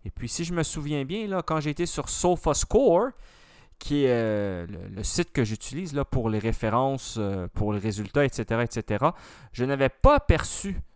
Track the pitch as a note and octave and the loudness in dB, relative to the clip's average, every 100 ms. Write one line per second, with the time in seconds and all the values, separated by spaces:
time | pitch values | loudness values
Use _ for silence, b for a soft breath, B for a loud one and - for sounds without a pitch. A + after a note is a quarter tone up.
0 | G2+ - A#2+ - E3+ F3 D3+ D#3+ D3 D3 | -10 -10 -6 -4 -2 -2 -2 -4 -4 -4
1 | C3+ G3+ G#3 F#3+ - D#3+ D3+ D3 E3+ - | -4 -6 -4 -4 -2 -2 -2 -2 -4 -4
2 | - - F3+ F3+ E3 F3+ - A3 C4+ E3+ | -4 0 2 2 2 0 2 4 6 6
3 | B3+ - b b b b b - - C#3+ | 2 -6 b b b b b -14 -2 2
4 | C3+ A#2+ A2+ G#2 G2+ F2+ F2 G2 F#2+ G2 | 4 4 2 0 -2 -4 -8 -12 -12 -6
5 | - - E3+ - A2 A2 - C3 F#3 C#3 | -2 -2 0 0 0 -2 -8 -8 -6 -4
6 | C3+ C3 A2+ G#2+ A2+ A2 A2+ A#2 C3+ C3+ | -2 0 0 0 0 0 0 2 0 -2
7 | - A2+ G2+ G2 F2 - G#2 G#2 G#2+ G2+ | -6 -4 -2 -4 -4 -2 -2 0 -2 -4
8 | G2+ D3 C#3 - A2+ A#2 A#2+ A#2+ - G#2 | -2 0 0 0 -2 -2 0 -4 -4 0
9 | D3 - B B B - B2+ C#3 C3 - | 0 -2 B B B -4 -2 2 0 6
10 | C4 C#4+ - D#3 - - G3 F#3 - | 6 6 4 2 2 -4 -4 -6 -8